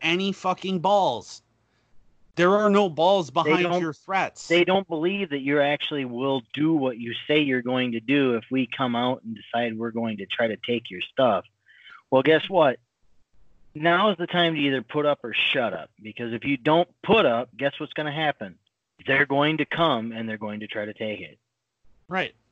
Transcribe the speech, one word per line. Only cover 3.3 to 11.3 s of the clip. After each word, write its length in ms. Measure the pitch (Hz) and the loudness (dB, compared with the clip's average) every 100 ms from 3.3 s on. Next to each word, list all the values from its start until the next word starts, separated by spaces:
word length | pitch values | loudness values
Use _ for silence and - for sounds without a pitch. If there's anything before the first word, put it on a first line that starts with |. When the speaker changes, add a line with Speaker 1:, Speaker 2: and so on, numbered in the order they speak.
| 131 156 | -2 2
Speaker 1:
behind 180 | 165 | 2
Speaker 2:
don't, 180 | 175 175 | 2 0
Speaker 1:
your 120 | 165 | -2
threats. 560 | 147 - 190 151 - - | -6 -4 -2 -2 -4 0
Speaker 2:
they 160 | 170 175 | 2 4
don't 240 | 190 196 | 2 0
believe 420 | 160 170 196 185 | -2 -2 -2 -4
that 80 | 143 | -4
you 180 | 135 147 | 0 2
actually 440 | 143 147 - 151 127 | 2 0 -4 -6 -6
will 380 | 120 135 135 117 | -4 -2 -2 -4
do 200 | - 156 | -2 0
what 260 | 160 131 117 | 2 0 -4
you 160 | 120 117 - | -8 -8 0
say 100 | 151 | 2
you're 240 | 143 127 | 2 0
going 300 | 120 127 127 | 0 -2 0
to 80 | 117 | -2
do 340 | 113 143 131 117 | 0 2 2 0
if 80 | - | -2
we 160 | 131 123 - | -2 -2 -2
come 200 | 131 120 | -2 0
out 260 | 123 131 | 0 -2
and 140 | 113 110 | -6 -12
decide 420 | - 117 120 110 | -6 -4 -4 -4
we're 140 | 117 | -6
going 240 | 113 117 104 | -4 -4 -6
to 100 | 98 | -8
try 220 | - 117 | -2 -2
to 80 | 101 - | -2 -4
take 240 | 120 117 | -4 -6
your 100 | 90 | -12
stuff. 440 | - - 131 | -10 2 2